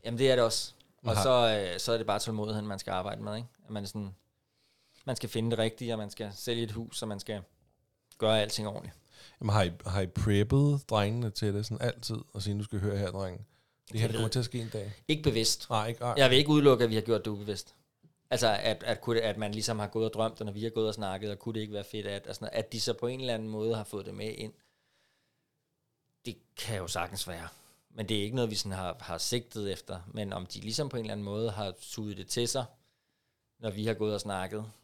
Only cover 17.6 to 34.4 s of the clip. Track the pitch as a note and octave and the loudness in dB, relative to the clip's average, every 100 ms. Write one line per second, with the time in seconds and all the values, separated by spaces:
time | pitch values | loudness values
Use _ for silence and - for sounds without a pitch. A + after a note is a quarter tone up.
17.6 | - _ _ _ _ _ _ B2 A2+ G2+ | -8 _ _ _ _ _ _ 2 4 4
18.6 | A2+ - A#2 A2 - A2+ A2+ G#2 G#2+ G#2+ | 2 0 -2 -2 2 2 2 -2 -4 -2
19.6 | A2 A2 G#2 A2+ A2 G#2+ A2 - G#2 G2+ | -2 -2 -2 0 0 0 -2 -2 -8 -4
20.6 | A2+ A2 A2 G#2+ G2 F#2+ G#2 G2+ A#2 A2 | -2 0 0 0 -4 -4 -6 -6 -6 -6
21.6 | G#2+ G#2 G2 G#2+ G2+ G2+ - G2+ G#2+ - | -6 -8 -8 -8 -6 -8 -8 -10 -4 -4
22.6 | A2 A2+ A#2 A2+ A#2+ C3 B2+ A2+ A2 G#2+ | -4 -4 -2 -2 -2 -4 -4 -4 -4 -2
23.6 | A2 A2 G#2 G2+ G2 G2 G#2+ G#2+ A2 - | -2 -2 -4 -8 -8 -8 -8 -8 -10 -12
24.6 | _ _ _ _ _ _ _ _ _ _ | _ _ _ _ _ _ _ _ _ _
25.6 | _ _ _ _ _ _ - - _ - | _ _ _ _ _ _ -14 -14 _ -12
26.6 | - G#2 F2 - F2 F2+ - E2 E2 - | -6 -4 -2 -4 -4 -6 -8 -8 -12 -16
27.6 | - _ _ - G2+ G#2+ G2+ B2+ A#2 G#2 | -20 _ _ -8 -2 0 0 0 0 -2
28.6 | G#2 F#2+ F2+ - - E2 - A#2+ A#2+ A2+ | -4 -4 -6 -8 -8 -6 -2 -4 -4 -8
29.6 | G2+ F2+ - F#2+ F2+ A2 G2+ G2 F#2 - | -6 -6 -8 -12 -10 -8 -6 -6 -8 -10
30.6 | G#2 A2+ C#3+ B2+ A2 G#2 G2+ G#2 A2+ G#2 | -6 -4 -4 -6 -6 -6 -6 -2 -4 -4
31.6 | G2 F2+ - - G#2+ G2 F#2 - A#2+ C3+ | -6 -8 -12 -8 -8 -8 -4 -2 0 -2
32.6 | B2 _ _ _ _ _ _ _ _ _ | -4 _ _ _ _ _ _ _ _ _
33.6 | A2 G2 G#2+ G#2 G#2+ G#2 G#2+ F#2+ | -6 -2 -2 0 0 -2 -2 -4